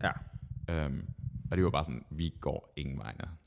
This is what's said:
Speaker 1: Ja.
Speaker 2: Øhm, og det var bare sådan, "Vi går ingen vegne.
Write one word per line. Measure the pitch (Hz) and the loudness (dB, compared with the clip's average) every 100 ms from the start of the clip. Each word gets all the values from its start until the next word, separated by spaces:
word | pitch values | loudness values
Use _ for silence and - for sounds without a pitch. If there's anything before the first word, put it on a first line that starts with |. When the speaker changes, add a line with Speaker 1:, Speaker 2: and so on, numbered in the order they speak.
Speaker 1:
Ja. | 95 - - - - - - 82 | 0 0 -4 -10 -8 -6 0 2
Speaker 2:
Øhm, | 76 67 - - - - - | 2 0 -4 -6 -4 -4 2
og | 87 | 6
det | |
var | 90 | 6
bare | 69 | 6
sådan, | 76 60 - | 2 -2 -4
"Vi | 76 82 - | 0 0 0
går | 73 - - - | -2 -2 -4 -6
ingen | 69 65 | -4 -4
vegne. | 50 - - 82 | -4 -6 -8 -6